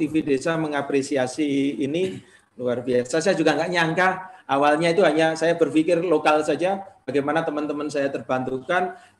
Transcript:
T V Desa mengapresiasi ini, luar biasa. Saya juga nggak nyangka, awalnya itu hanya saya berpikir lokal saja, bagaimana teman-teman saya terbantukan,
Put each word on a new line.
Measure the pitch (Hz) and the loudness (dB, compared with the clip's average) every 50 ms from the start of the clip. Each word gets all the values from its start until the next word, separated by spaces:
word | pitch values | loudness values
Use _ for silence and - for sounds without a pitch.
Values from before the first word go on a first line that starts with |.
T | 165 143 | -4 -2
V | 151 160 147 | 0 -2 0
Desa | 147 139 131 131 170 165 | 0 0 0 0 0 -2
mengapresiasi | 160 160 151 147 143 139 - 143 143 135 - 147 135 127 123 - - 156 147 139 139 135 139 143 - 143 | -2 -2 -2 -2 -4 -2 0 0 0 0 0 0 0 0 0 -2 -2 -2 0 0 0 0 -2 -2 -2 -4
ini, | 135 147 170 185 190 185 127 - - - - _ _ _ | -2 -2 -2 -2 -4 -6 -8 -14 -18 -20 -20 _ _ _
luar | - 123 123 120 120 | -8 -4 -4 -4 -2
biasa. | 120 131 123 123 120 - - 160 | -2 0 0 0 0 0 -2 -2
Saya | 156 196 185 | 0 0 0
juga | 160 156 156 151 | 2 2 2 2
nggak | 143 160 180 | 2 0 -2
nyangka, | 175 175 170 160 160 180 180 185 180 - - - - - - - | 0 0 0 0 2 2 2 2 2 -2 -6 -14 -18 -14 -6 -2
awalnya | 135 139 143 147 151 151 165 170 165 | 0 2 4 4 4 4 4 2 4
itu | 185 196 | 4 4
hanya | 160 151 160 160 160 160 | 4 4 4 2 2 0
saya | 156 165 165 170 | 0 0 0 2
berpikir | 170 165 147 135 156 156 165 175 165 | 2 2 2 2 2 2 2 2 0
lokal | 170 185 160 151 151 156 151 151 151 151 | 2 2 0 2 2 4 2 2 2 0
saja, | 151 135 165 180 196 196 - - - _ _ | -2 -2 0 -2 -2 -4 -6 -12 -18 _ _
bagaimana | - 123 143 139 143 147 165 165 | -4 -2 -2 -2 0 -2 -2 -2
teman-teman | 165 147 147 151 147 147 147 147 151 | -2 -4 -4 -4 -6 -6 -6 -6 -6
saya | 143 147 139 139 | -4 -2 -4 -2
terbantukan, | 135 139 127 - 131 127 127 127 131 131 - - 175 180 185 - - - - - _ _ | -4 -6 -6 -4 -4 -2 -2 -4 -6 -6 -4 -2 -2 -2 -2 -2 -6 -12 -18 -20 _ _